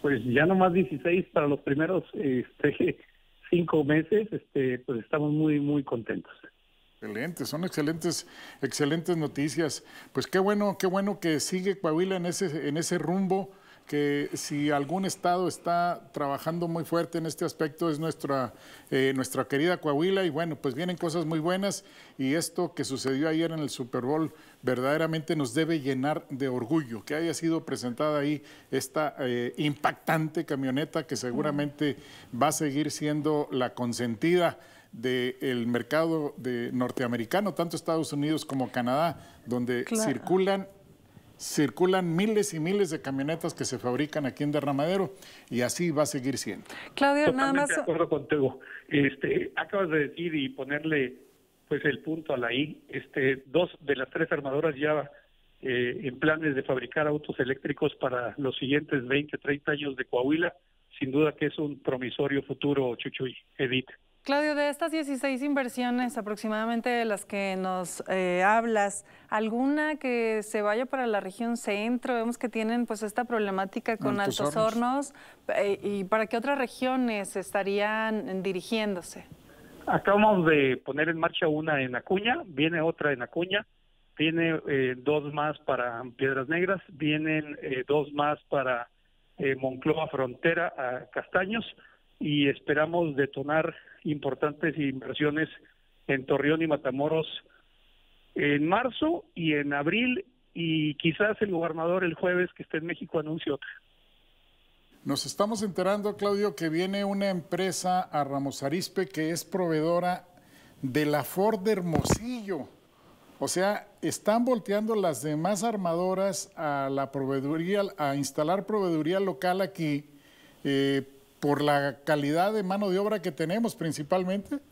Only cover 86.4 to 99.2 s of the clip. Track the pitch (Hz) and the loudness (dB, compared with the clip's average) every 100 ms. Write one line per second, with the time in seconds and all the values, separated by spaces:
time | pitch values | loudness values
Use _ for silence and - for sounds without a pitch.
86.4 | 131 165 180 170 - 151 147 151 156 156 | 0 0 0 -2 -4 -4 -2 0 0 0
87.4 | 151 147 - 131 123 147 143 147 147 151 | -2 -8 -6 -4 2 2 2 0 0 0
88.4 | _ 143 131 123 120 _ _ _ _ _ | _ -2 0 -2 -4 _ _ _ _ _
89.4 | 143 135 131 127 156 156 156 135 131 123 | -2 0 -2 -2 0 0 0 -2 -2 0
90.4 | 165 165 170 - 127 127 - - - 185 | 0 2 -2 -2 -4 -4 -6 -8 -2 -2
91.4 | 190 226 - - - _ _ _ 196 147 | 0 -4 -6 -14 -20 _ _ _ -2 2
92.4 | 143 135 - 147 156 170 165 139 139 - | 2 0 0 0 2 2 0 0 -2 -2
93.4 | 135 156 165 - - - - 147 143 131 | 0 0 0 -6 -20 -10 -4 -2 -2 0
94.4 | 151 147 170 147 139 131 120 131 147 147 | -2 0 -2 0 -2 -2 -8 -2 0 0
95.4 | 156 - - _ _ _ - 139 127 139 | -4 -6 -20 _ _ _ -2 -2 2 2
96.4 | 143 160 160 147 139 131 147 160 156 - | 4 2 2 0 0 0 0 0 -2 -8
97.4 | - _ _ _ _ _ _ _ _ - | -16 _ _ _ _ _ _ _ _ -2
98.4 | 147 143 151 196 254 220 311 339 | 2 4 4 2 2 0 0 0